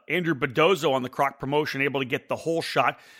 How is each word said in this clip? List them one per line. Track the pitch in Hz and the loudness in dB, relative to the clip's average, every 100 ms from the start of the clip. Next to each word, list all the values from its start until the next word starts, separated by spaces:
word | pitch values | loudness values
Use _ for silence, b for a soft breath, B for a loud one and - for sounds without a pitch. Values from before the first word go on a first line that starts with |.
| - | -4
Andrew | 160 165 143 | -2 -2 -2
Bedozo | 127 123 160 190 151 | -2 4 4 4 2
on | 131 | 0
the | 123 | -2
Croc | - 139 - | -2 -2 -2
Promotion | 135 147 151 135 | -2 -2 -2 -2
able | 139 131 | -2 0
to | 131 | -2
get | 135 - | -4 -4
the | 117 | -6
whole | 156 165 | -2 -2
shot. | - 151 127 - B B | 0 0 0 0 B B